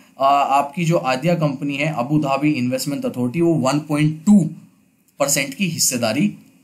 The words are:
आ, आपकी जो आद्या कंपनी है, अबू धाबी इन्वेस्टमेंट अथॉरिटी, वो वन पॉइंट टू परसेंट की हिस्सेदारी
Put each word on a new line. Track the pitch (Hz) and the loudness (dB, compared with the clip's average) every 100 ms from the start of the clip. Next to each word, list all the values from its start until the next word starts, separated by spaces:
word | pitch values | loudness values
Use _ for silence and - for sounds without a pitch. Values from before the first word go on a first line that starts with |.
| - - | -20 -2
आ, | 135 | 2
आपकी | 143 131 139 143 - 160 | 2 2 2 0 -2 0
जो | 170 | 0
आद्या | 131 127 160 165 | 0 -2 0 0
कंपनी | 151 127 143 139 | 0 -2 -6 -4
है, | 151 | -4
अबू | 113 123 151 | -4 0 0
धाबी | 135 135 151 | 0 0 0
इन्वेस्टमेंट | 131 123 131 143 139 123 | 0 0 -2 -4 -4 -6
अथॉरिटी, | 123 123 170 | -4 -4 0
वो | 170 | 2
वन | 160 127 147 | 2 2 0
पॉइंट | 156 147 151 156 - | -2 0 0 0 4
टू | 208 156 - - _ _ _ _ - | 4 4 -4 -18 _ _ _ _ -4
परसेंट | 139 147 139 | -2 0 -4
की | - 185 | -4 -4
हिस्सेदारी | 160 - 123 117 123 180 - - _ | -2 -2 0 0 2 0 -2 -14 _